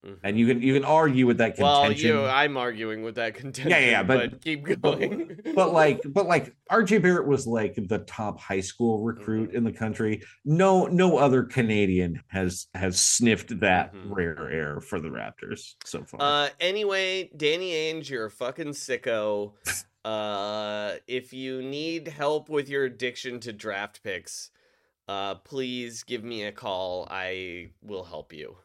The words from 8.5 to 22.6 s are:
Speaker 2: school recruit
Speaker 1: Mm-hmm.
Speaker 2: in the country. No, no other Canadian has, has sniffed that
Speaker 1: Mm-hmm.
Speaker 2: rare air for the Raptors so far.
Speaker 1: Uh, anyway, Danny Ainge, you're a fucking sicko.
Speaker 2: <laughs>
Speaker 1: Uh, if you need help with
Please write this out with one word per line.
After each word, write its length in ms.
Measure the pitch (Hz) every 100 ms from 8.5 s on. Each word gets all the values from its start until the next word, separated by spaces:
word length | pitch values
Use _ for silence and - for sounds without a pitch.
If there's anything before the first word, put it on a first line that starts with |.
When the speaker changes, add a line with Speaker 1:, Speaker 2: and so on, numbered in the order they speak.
| 95
Speaker 2:
school 380 | 95 - 117 110
recruit 500 | 113 113 - 110 113
Speaker 1:
Mm-hmm. 80 | 120
Speaker 2:
in 40 |
the 80 | 113
country. 500 | - 110 104 110 107 - _
No, 420 | 143 160 190 185 -
no 320 | 175 185 143
other 260 | 139 127
Canadian 760 | 123 - 113 107 98 90 90 78 _
has, 400 | 95 92 90 -
has 260 | 92 95 90
sniffed 600 | - - 117 101 - 101
that 340 | 101 90 -
Speaker 1:
Mm-hmm. 180 | 98 92
Speaker 2:
rare 380 | 101 85 78 71
air 300 | 80 76 73
for 180 | - 95
the 80 | 80
Raptors 680 | 58 52 - - - - _
so 180 | - -
far. 180 | - -
Speaker 1:
Uh, 280 | 143 147 143 -
anyway, 720 | 175 202 202 190 185 190 180 147
Danny 340 | 147 170 185
Ainge, 400 | 160 160 160 139
you're 160 | 127 107
a 40 |
fucking 400 | - 123 135 151
sicko. 840 | 143 - 120 127 113 107 104 104 _
Speaker 2:
<laughs> 200 | - - - _
Speaker 1:
Uh, 920 | 110 107 107 101 104 107 104 104 104 87 -
if 260 | 127 127
you 300 | 131 131 131
need 460 | 131 143 160 165 151
help 400 | 147 147 151 151
with 200 | 151